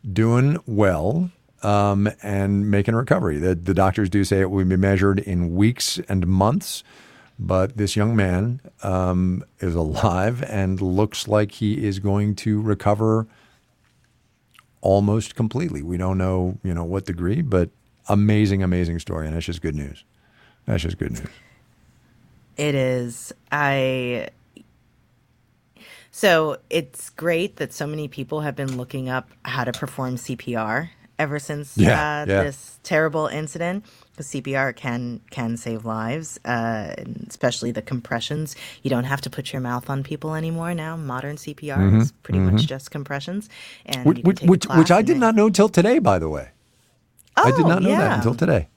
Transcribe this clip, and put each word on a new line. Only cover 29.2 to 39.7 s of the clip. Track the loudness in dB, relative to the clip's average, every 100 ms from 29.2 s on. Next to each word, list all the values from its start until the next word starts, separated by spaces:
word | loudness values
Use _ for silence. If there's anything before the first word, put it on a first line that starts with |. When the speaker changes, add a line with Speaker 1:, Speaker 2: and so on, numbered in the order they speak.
| -6 _ -8
Speaker 2:
how | -4
to | -4
perform | -6 -10 -6 -6 -6
C | -8 -10
P | -6 -4
R | -2 -2 -4 _ _ -6
ever | -4 -4
since, | -8 -10 -6 2
Speaker 1:
Yeah, | 4
Speaker 2:
uh, | 4 0 -2 0
Speaker 1:
yeah. | 2
Speaker 2:
this | 0 -4 -20 -20
terrible | -2 0 2 0 -4
incident, | -6 -8 -6 -6 -6 -10 _ _ -16
'cause | -10
C | -8
P | -4 -2
R | -2
can, | -4 -6 -6 -6 -10 _
can | -6 -4 -4
save | -6 -8 -6
lives, | -6 -4 -6 -8 -10 -4
uh, | -2 -2 -4 -6 -10
and | -12 -12 -14
especially | -4 -4 -2 -6
the | -8
compressions. | -8 -8 -6 -8 -6 -6 -8 -12 -18 -8
You | -2
don't | -2 -2
have | -4
to | -6
put | -10 -8
your | -6
mouth | -4